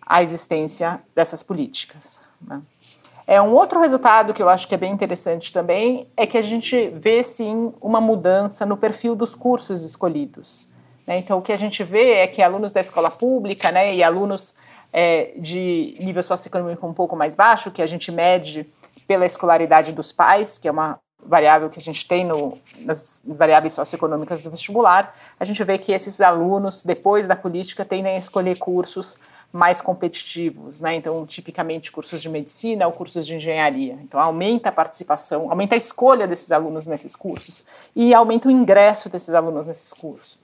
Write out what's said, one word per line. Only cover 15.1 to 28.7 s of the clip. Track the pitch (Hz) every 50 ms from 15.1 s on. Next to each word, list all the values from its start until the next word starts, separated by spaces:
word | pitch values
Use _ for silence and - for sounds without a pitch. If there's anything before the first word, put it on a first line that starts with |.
| 165 156 139 - - -
de | 170 156 175 185 185 180 175 165 151 - - -
nível | 185 185 175 180
socioeconômico | 175 - 180 180 - - - 185 180 170 170 170 -
um | 165
pouco | 165 - 180 175 180
mais | 160 147 156 156
baixo, | - 202 226 226 214 - 196
que | - -
a | 165
gente | 160 170 170 - -
mede | 170 170 170 180 180 180 156 156 151 156 151 _ _ _ - - _ _ _
pela | - 196 185 180
escolaridade | 180 - - - 170 165 165 165 151 160 160 151 156
dos | 160 139 151 -
pais, | - - 175 - 190 208 214 208 - -
que | - 156
é |
uma | 147 156 156 156 - - _ _ _ _ -
variável | - 160 165 151 151 156 156 156 156
que | - 160
a |
gente | - 165 156 - -
tem | - 180 180 185
no, | 175 160 151 147 135 - - _ _ - -
nas | - - 156 151 - - - - -
variáveis | - 156 143 165 151 156 156 156 156
socioeconômicas | - - 147 - - - 170 156 156 151 156 - 175 156
do | 151 165
vestibular, | 156 170 - - 202 233 233 190 175 190 196 - - - - - _ -
a | 180
gente | 196 208 208
vê | 208 180 196 190
que | - -
esses | 196 190 - 202 196 -
alunos, | 202 180 175 170 170 180 196 196 196 196 190 -
depois | - 175 175 - - 196 202 208 208 185
da | 185
política, | 185 - 185 165 175 185 - - - 196
tendem | - 190 190 190 190 190
a | 185
escolher | 185 - - 196 185 185 180 180
cursos | - -